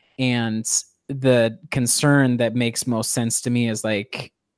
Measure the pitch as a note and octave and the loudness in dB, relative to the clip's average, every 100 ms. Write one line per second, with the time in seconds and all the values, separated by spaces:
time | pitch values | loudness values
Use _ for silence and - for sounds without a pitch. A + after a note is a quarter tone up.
0 | _ - B2+ B2 A#2 A2 A2+ - - _ | _ -4 -2 0 -2 -4 -4 -4 -6 _
1 | - C#3 C3 B2 A2+ A2+ - C#3 A#2+ - | -12 -2 4 4 4 -2 -6 -2 0 2
2 | D3 C#3+ C3 A#2+ A#2 A#2 A#2 A2+ - A2+ | 4 4 4 2 0 0 -2 -2 -2 -2
3 | A2+ - A#2 - B2+ A#2+ A#2 A2 A2 G#2 | -2 -2 -2 -2 -2 0 0 -2 -2 -2
4 | G#2 - - _ _ | -4 -10 -14 _ _